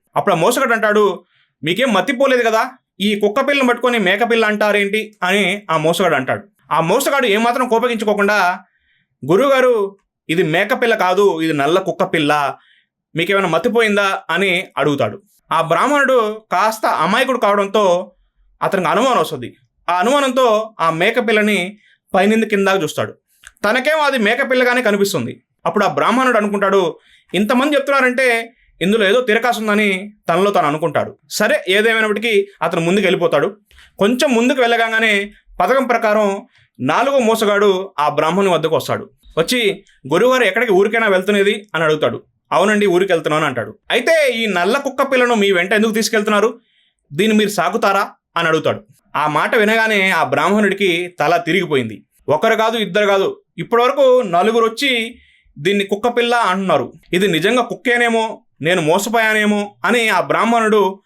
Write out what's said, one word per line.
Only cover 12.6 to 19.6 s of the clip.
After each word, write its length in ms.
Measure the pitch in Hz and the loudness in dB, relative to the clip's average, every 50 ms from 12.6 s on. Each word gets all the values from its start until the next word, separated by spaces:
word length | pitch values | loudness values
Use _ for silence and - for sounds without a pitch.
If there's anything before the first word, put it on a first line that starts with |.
| _ _ _ _ _ _ _ _ _ _ - | _ _ _ _ _ _ _ _ _ _ -6
మీకేమైనా 320 | 147 170 175 202 196 196 175 | -6 -4 -2 0 0 0 0
మతిపోయిందా?" 720 | 160 165 165 247 202 233 226 214 202 202 202 190 196 - - - | 0 0 0 0 0 2 2 2 2 0 0 0 -2 -4 -6 -4
అని 360 | 160 170 196 196 180 175 190 - - | -2 -2 0 0 -2 -2 -4 -6 -4
అడుగుతాడు. 460 | - 143 151 143 135 127 107 104 - _ _ _ _ _ - | -2 0 0 0 0 -2 -4 -4 -10 _ _ _ _ _ -4
ఆ 80 | 147 160 | -2 -2
బ్రాహ్మణుడు 840 | 160 156 165 165 202 262 294 285 277 262 262 247 220 214 214 220 - - | 0 0 0 0 2 2 2 0 2 2 2 2 0 -2 -4 -10 -8 -4
కాస్త 340 | 180 175 202 220 220 220 - | -2 0 0 0 -2 -2 -2
అమాయకుడు 520 | 247 175 123 156 175 202 240 277 262 254 233 | -2 0 0 0 0 0 0 0 0 -2 0
కావడంతో 760 | - 202 202 202 202 196 202 220 208 185 175 180 185 - _ _ _ _ _ _ _ _ _ - | 0 0 0 0 -2 0 0 0 2 2 2 0 -2 -8 _ _ _ _ _ _ _ _ _ -6
అతనికి 260 | - 156 196 185 180 151 | -4 -2 -2 -2 0 0
అనుమానం 320 | 165 196 247 269 240 190 | 0 0 2 2 2 0
వస్తుంది. 360 | 160 - 160 131 120 104 113 _ | -2 -2 -6 -12 -12 -14 -16 _